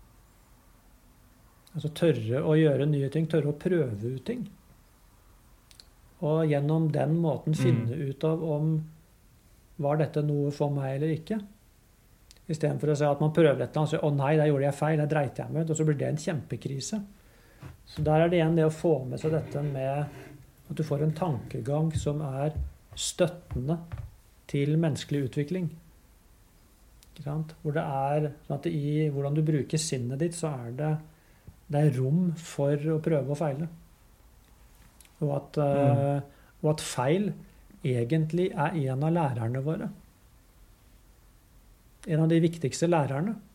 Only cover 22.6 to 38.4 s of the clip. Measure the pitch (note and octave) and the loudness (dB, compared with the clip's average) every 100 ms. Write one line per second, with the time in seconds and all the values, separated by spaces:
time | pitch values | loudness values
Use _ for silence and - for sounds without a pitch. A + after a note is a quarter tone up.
22.6 | - - - - - - F3 F3+ - B2+ | -6 -10 -16 -8 -6 0 0 -2 -8 -4
23.6 | C3 E3+ - - - - _ _ - C#3+ | -2 -4 -6 -12 -12 -16 _ _ -6 -2
24.6 | C#3+ D#3 E3 B2 - C#3+ C3 D3 D3 F3+ | 0 2 2 0 -2 -4 -2 -4 -4 -2
25.6 | E3 - - - - - - - _ _ | -4 -8 -18 -20 -20 -20 -20 -20 _ _
26.6 | _ _ - - - - C#3 D3+ D#3 - | _ _ -20 -20 -20 -12 -6 -6 -6 -8
27.6 | D#3 D3 D#3+ C3+ C#3 D3+ D3+ - - C#3+ | -4 -2 -2 0 0 2 0 -4 -8 -6
28.6 | E3+ D#3 C#3+ D3+ D#3 C#3 C#3+ D3+ D#3 D3+ | -2 -2 0 0 0 0 0 0 2 2
29.6 | - D#3 - C3 A#2+ C3+ E3+ E3 D#3 C3+ | 0 -2 -2 -4 -4 -2 -2 -2 -4 -4
30.6 | A#2 B2+ D3+ D#3 - - _ - - - | -8 -4 -2 -2 -4 -20 _ -20 -20 -20
31.6 | - C#3+ D3+ B2 C3 E3 F3+ D3+ - - | -4 2 4 4 2 2 2 0 -6 -2
32.6 | C#3+ C#3 D3+ D#3 D#3+ D3+ B2+ C#3+ D#3 C3+ | 2 2 0 0 2 0 0 -2 -2 -2
33.6 | E3 - - _ - - - - - - | -6 -10 -20 _ -20 -20 -20 -20 -20 -20
34.6 | - - - - - - D3+ C#3+ - D#3 | -20 -20 -20 -20 -20 -6 -4 -2 -4 0
35.6 | C#3+ C#3 C#3 A#2+ C#3 C#3+ - - - - | 2 4 4 4 4 0 -4 -14 -20 -2
36.6 | D#3 D3+ - - B2+ F3+ G3+ - - - | 0 0 -2 -2 2 2 0 -6 -12 -20
37.6 | - - C#3 A#2+ A#2 D#3+ D#3 E3+ | -20 -8 -2 0 2 2 2 0